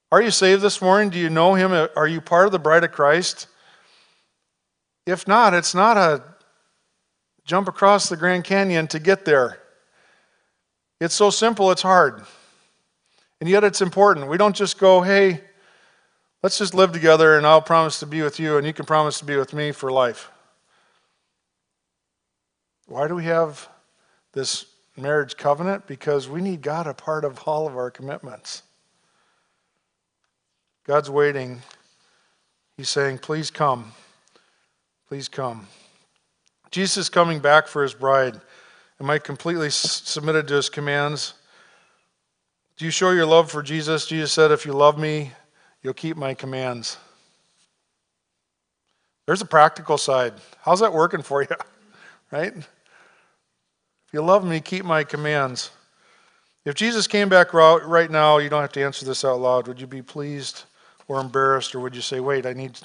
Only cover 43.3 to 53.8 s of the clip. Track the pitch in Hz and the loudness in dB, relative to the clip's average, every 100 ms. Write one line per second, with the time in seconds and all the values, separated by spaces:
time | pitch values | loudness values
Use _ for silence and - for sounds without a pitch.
43.3 | 165 156 151 143 156 151 156 - 160 151 | 4 4 -2 -8 -8 -4 -6 -4 -6 -4
44.3 | - 156 151 147 139 147 151 156 151 139 | 2 4 2 -2 2 2 2 -2 -6 -8
45.3 | 123 _ _ _ _ 131 131 160 160 135 | -16 _ _ _ _ -12 -10 -10 -8 -8
46.3 | 131 135 131 127 120 110 - _ _ _ | -10 -10 -8 -8 -8 -12 -14 _ _ _
47.3 | _ _ _ _ _ _ _ _ _ _ | _ _ _ _ _ _ _ _ _ _
48.3 | _ _ _ _ _ _ _ _ _ - | _ _ _ _ _ _ _ _ _ -4
49.3 | 190 208 160 156 - 160 147 - 131 123 | -4 0 4 4 2 -4 -4 -2 -2 -2
50.3 | 104 - _ - 185 220 160 170 175 139 | -6 -20 _ -2 2 2 2 0 -2 -6
51.3 | 139 139 165 - _ _ _ - _ _ | -4 -4 -8 -12 _ _ _ -20 _ _
52.3 | 143 185 233 - _ _ _ _ _ _ | -8 -8 -10 -20 _ _ _ _ _ _
53.3 | _ _ _ _ _ | _ _ _ _ _